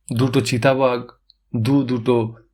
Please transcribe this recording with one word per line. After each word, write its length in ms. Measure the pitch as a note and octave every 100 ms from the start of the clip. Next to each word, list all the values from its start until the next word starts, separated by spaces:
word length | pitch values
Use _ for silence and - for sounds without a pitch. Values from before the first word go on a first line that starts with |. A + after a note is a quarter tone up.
| -
দুটো 280 | A#2+ C3 C3
চিতাবাঘ 640 | A2+ B2 C3+ C3 C3 B2 B2 _ _ _ - B2
দু 260 | A2+ C#3
দুটো 520 | B2 B2 A2+ A#2+ A2+ - _